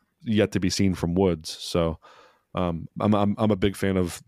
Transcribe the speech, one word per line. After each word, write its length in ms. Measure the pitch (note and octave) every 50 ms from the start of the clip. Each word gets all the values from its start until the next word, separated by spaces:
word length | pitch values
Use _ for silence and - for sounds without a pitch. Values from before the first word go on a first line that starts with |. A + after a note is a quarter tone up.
| _ _ _ _ -
yet 280 | B2 G#2+ G#2 G2+ G2 -
to 60 | G2
be 120 | F#2 F2+
seen 240 | - - G2 G2 F2
from 180 | - - E2+ E2+
Woods. 420 | F#2 G2 F#2 E2+ D#2+ D#2 - - -
So, 400 | - - - F2 E2+ E2 D#2+ - _ - - - - _ _ _ _ _ -
um, 320 | F#2+ F2+ F2 E2+ D#2+ - - - -
I'm, 140 | G#2 G#2 G#2+
I'm, 220 | G2+ G2+ G#2 G2+ -
I'm 140 | A2+ G#2+
a 40 | G#2
big 200 | F#2+ G#2 G2+ F#2+
fan 220 | - - G2 F#2+ F#2
of 260 | F2+ E2+ - - -